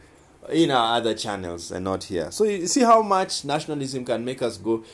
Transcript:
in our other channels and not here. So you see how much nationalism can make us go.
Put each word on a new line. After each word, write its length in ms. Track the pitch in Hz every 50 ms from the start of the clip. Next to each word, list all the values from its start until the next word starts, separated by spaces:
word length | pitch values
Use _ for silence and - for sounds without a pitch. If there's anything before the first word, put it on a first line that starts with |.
| - - - - _ _ - _ - -
in 220 | - 160 165 147
our 260 | 135 123 113 113 117
other 160 | 120 113 113 110
channels 580 | 113 - 113 101 98 90 85 85 85 85 -
and 140 | 90 90 92
not 200 | 95 95 92 -
here. 260 | - 95 85 76 82
So 120 | - - 214
you 220 | 214 202 190 165
see 160 | 185 - 285
how 200 | 240 226 226 226 214
much 420 | 202 196 190 190 - - - -
nationalism 580 | 143 143 156 156 - 151 143 139 127 135 131 123
can 220 | 123 117 113 117
make 160 | 123 131 -
us 160 | - - -
go. 260 | 98 95 110 113 113 113 -